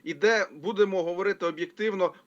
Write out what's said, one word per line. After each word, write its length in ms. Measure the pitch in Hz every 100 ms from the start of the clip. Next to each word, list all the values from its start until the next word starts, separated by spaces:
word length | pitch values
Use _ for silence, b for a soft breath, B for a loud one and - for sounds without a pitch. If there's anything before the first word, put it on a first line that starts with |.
і 100 | 151
де, 340 | 147 208 226 185
будемо 520 | 156 170 208 202 190
говорити 420 | 170 175 196 196 170
об'єктивно, 680 | 160 170 - 220 196 175 B